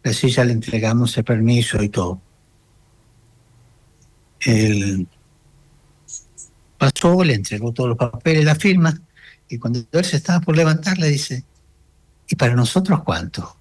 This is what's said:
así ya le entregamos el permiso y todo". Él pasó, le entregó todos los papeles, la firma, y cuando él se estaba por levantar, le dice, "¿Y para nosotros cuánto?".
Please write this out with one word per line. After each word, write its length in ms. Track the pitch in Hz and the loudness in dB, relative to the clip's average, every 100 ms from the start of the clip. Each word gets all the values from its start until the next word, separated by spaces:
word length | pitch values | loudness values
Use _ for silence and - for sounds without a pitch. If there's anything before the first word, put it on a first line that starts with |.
así 260 | - 110 135 | -2 0 0
ya 140 | 123 123 | 2 2
le 80 | |
entregamos 640 | 113 - 113 110 120 117 117 | 0 -2 -2 0 0 0 -2
el 60 | |
permiso 580 | 113 113 113 120 - 110 | -2 2 2 2 0 -2
y 60 | 104 | -2
todo". 320 | 101 90 95 _ _ _ _ _ _ _ _ _ _ _ _ _ _ _ _ _ _ _ _ _ _ | -2 -4 -8 _ _ _ _ _ _ _ _ _ _ _ _ _ _ _ _ _ _ _ _ _ _
Él 680 | 127 110 110 101 98 95 90 _ _ _ _ _ _ _ _ _ _ - _ - - _ _ _ | 0 2 2 0 -2 -4 -6 _ _ _ _ _ _ _ _ _ _ -20 _ -20 -20 _ _ _
pasó, 460 | 139 - 175 180 | -2 2 2 4
le 100 | 170 | 2
entregó 380 | 110 98 107 117 | 0 -4 -6 -6
todos 180 | 117 123 | -4 -4
los 80 | 117 | -2
papeles, 480 | 120 - 165 156 151 | -4 -4 0 2 2
la 100 | 151 | 2
firma, 440 | 202 185 160 156 - _ - _ _ | 2 4 2 0 -12 _ -20 _ _
y 80 | 117 | -8
cuando 260 | 117 123 113 | -4 -6 -2
él 140 | 165 185 | -2 0
se 120 | 147 | -2
estaba 220 | - 175 | 0 0
por 140 | 170 160 | 2 2
levantar, 420 | 160 165 180 185 | 2 0 -2 -2
le 120 | 156 | 0
dice, 340 | 139 - 127 - _ _ _ _ _ _ _ - | 0 -4 -10 -12 _ _ _ _ _ _ _ -8
"¿Y 60 | - | 0
para 200 | 131 123 | 2 2
nosotros 460 | 117 190 190 165 | 2 0 2 0
cuánto?". 540 | - 87 - - - - | 0 -6 -6 -10 -12 -18